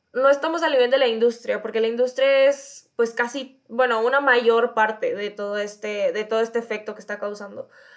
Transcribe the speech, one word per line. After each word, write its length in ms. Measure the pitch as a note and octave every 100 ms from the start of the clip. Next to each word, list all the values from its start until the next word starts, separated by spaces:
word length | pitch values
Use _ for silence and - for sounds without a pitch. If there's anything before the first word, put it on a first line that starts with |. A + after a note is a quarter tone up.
| _
no 160 | B3 C4+
estamos 320 | C#4 D#4+ E4
al 80 | D#4+
nivel 200 | C4+ B3
de 80 | C4+
la 80 | B3
industria, 540 | A3+ A#3 A#3 - G3+
porque 200 | G#3+ A3
la 60 | A3+
industria 580 | A#3 B3 B3+ C4+ C4+ C4+
es, 460 | C#4 - - _ -
pues, 160 | A#3
casi, 520 | - A#3+ C#4+ B3 _ -
bueno, 340 | A#3 B3+ A3+
una 200 | A#3 C#4
mayor 520 | C#4 B3 A#3 A3+ A#3+
parte 420 | A3+ G#3+ A3 E3 F#3
de 160 | G#3
todo 260 | G#3 G3+ G#3
este, 540 | G#3 - G#3+ G#3 F#3+
de 120 | G3
todo 180 | G#3+ A3
este 180 | A3+ A#3
efecto 340 | A3+ G#3+ G#3+
que 80 | G#3
está 180 | - G#3
causando. 500 | G#3 G#3 G3+ G#3 - _ -